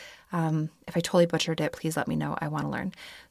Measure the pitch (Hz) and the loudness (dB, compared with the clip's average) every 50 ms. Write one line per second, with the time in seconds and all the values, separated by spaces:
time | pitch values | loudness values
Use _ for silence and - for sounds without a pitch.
0 | - - - - - - 180 170 160 156 156 156 156 160 - _ - - - 170 | -18 -18 -20 -20 -12 -6 -2 0 0 2 2 0 0 -2 -6 _ -10 -4 -2 -2
1 | 165 - - 180 170 170 170 160 - 170 160 - 151 143 - - - 160 160 147 | 0 4 6 6 6 6 6 2 0 0 0 0 0 -2 -2 -2 -4 -2 -2 -2
2 | - - 156 156 147 147 - - - 147 156 147 147 147 - 117 - 185 - - | -2 0 0 -2 -2 -2 -2 -4 -4 -4 -2 -2 -2 -2 -2 -4 -4 -6 -6 -8
3 | - - - - - - | -14 -18 -18 -20 -8 0